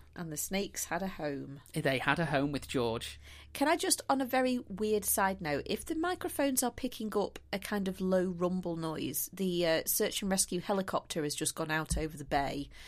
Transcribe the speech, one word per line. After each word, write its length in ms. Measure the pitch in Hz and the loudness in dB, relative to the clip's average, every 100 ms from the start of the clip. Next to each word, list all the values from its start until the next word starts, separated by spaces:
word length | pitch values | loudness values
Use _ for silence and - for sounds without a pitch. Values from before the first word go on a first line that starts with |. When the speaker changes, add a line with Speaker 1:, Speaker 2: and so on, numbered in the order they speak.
| - - | -14 -10
Speaker 1:
And 160 | 165 | -8
the 40 | 151 | -6
snakes 500 | - 190 202 - - | -2 -2 -2 -6 -4
had 160 | 170 | -4
a 40 | 190 | -4
home. 540 | - 151 139 139 139 - | -4 -4 -4 -8 -12 -8
Speaker 2:
They 240 | 160 147 131 | 0 2 2
had 200 | 147 143 | 2 2
a 60 | 156 | 6
home 240 | 147 147 | 6 6
with 160 | 143 - | 0 -2
George. 540 | 135 117 117 - - - - - | 0 2 0 -4 -12 -16 -18 -14
Speaker 1:
Can 160 | - 277 | 0 4
I 80 | 330 | 4
just, 240 | 381 - - | 4 2 2
on 120 | 269 | 0
a 40 | 254 | 2
very 340 | 262 254 247 - | 2 4 2 -4
weird 360 | 190 214 214 | -2 2 2
side 360 | 202 - 190 190 | 2 2 2 0
note, 220 | 160 143 - | 0 -2 0
if 180 | 214 | -4
the 100 | - | -2
microphones 680 | 320 349 359 339 - 285 262 | -2 0 -2 -4 0 2 2
are 80 | 247 | 0
picking 400 | - 247 - 220 208 | -2 -6 -4 -2 0
up 220 | - - - | 0 -4 -8
a 60 | 196 | -6
kind 280 | - 208 190 | -2 -2 -2
of 120 | 185 | -2
low 240 | 185 185 185 170 | 2 4 2 0
rumble 380 | 180 185 180 | 0 0 -2
noise, 540 | 165 160 151 - - - | -4 -4 -4 -4 -4 -6
the, 340 | 185 190 175 170 | -2 0 2 4
uh, 160 | 160 - | 2 2
search 360 | - - - | 0 0 0
and 80 | 202 | 0
rescue 300 | 190 - 175 | 2 2 0
helicopter 600 | - 196 190 - - 170 | 0 0 0 -2 -2 -4
has 120 | 147 - | -2 -2
just 180 | 151 | -4
gone 160 | - 156 | -2 -2
out 260 | 156 151 151 | -2 0 0
over 180 | 156 151 | -2 -6
the 80 | |
bay. 440 | 139 147 135 135 143 - | -2 0 0 -4 -8 -12